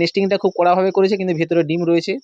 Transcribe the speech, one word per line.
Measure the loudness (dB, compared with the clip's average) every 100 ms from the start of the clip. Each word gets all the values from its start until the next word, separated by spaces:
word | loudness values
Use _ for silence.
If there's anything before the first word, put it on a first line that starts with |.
নেস্টিংটা | 0 0 0 0
খুব | -2 0
কড়াভাবে | 2 2 2 2
করেছে, | 0 0
কিন্তু | -2 -2
ভেতরে | 0 0
ডিম | 0 -2 0
রয়েছে, | 0 0 -8